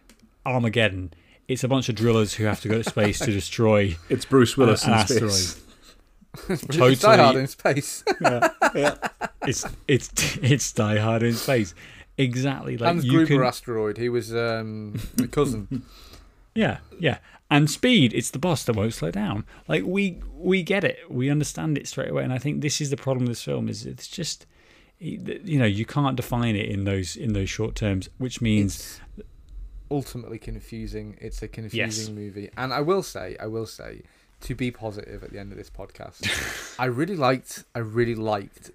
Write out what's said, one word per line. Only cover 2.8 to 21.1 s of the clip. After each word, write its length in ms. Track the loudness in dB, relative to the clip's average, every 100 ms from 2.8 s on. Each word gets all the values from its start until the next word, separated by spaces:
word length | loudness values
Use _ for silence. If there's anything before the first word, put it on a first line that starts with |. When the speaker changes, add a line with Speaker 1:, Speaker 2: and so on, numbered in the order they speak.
Speaker 1:
to 60 | 0
space 300 | 0 2 2
to 60 | 0
Speaker 2:
<laughs> 60 |
Speaker 1:
destroy 640 | 0 -2 2 6 6 4 -2 -2
Speaker 2:
It's 160 | -2
Bruce 320 | 4 6 6 6
Willis 280 | 6 6
Speaker 1:
an 60 | 4
Speaker 2:
in 20 | 4
Speaker 1:
asteroid. 340 | 4 2 2
Speaker 2:
space. 320 | 0 -2 -6 -16
Speaker 3:
<laughs> 40 | -20 -20 -20 _ _ _ -12 -6
It's 160 | -4
Speaker 1:
Totally. 300 | -2 6 6
Speaker 3:
Die 220 | 8 8 10
Hard 200 | 8 6
in 100 | 0
space. 560 | 0 0 0 -2 -4 -4
<laughs> 80 | 2
Speaker 2:
Yeah, 280 | 2 4 2 2 0
yeah. 220 | 2 0 0 -6 -8 -12 -6
Speaker 1:
It's, 240 | -4 -4 -6 -6 0
it's, 480 | 0 0 -4 -2 0
it's 340 | 2 2 0
Die 260 | 0 2 2
Hard 260 | 2 2
in 80 | 0
space. 400 | 0 0 0 0 -6 -20 -20 -8 -2
Exactly. 600 | 0 0 -2 -4 -6 -2
Like, 100 | 0
Speaker 3:
Hans 180 | 2
Speaker 1:
you 60 | 4
Speaker 3:
Gruber 140 | 4 6
Speaker 1:
can 160 | 4
Speaker 3:
asteroid. 560 | 4 0 -4 -2 -2 -2
He 100 | -2
was, 240 | -2 -2
um, 640 | -2 -2 -2 -4 -8 -8 -8 -6 -4
the 100 | -2
cousin. 540 | 0 0 -2 -6 -8 -8
Speaker 1:
<laughs> 40 | -20 -20 -20 -20 _ _
Yeah, 260 | 0 0 -2 -10 -4
yeah. 200 | -2 -2 -8 -14 2
And 220 | 4 4
Speed, 420 | 4 4 6 6
it's 180 | 4 -2
the 60 | -2
bus 240 | 0 0
that 100 | 0
won't 180 | 0 0
slow 200 | -2 -4
down. 320 | -4 -4 -4 -8 -12 -4
Like, 160 | -2
we, 360 | 0 0 -2 -4 -12
we 300 | -4 2 2
get 180 | 2 0
it. 160 | 0 -2
We 220 | -6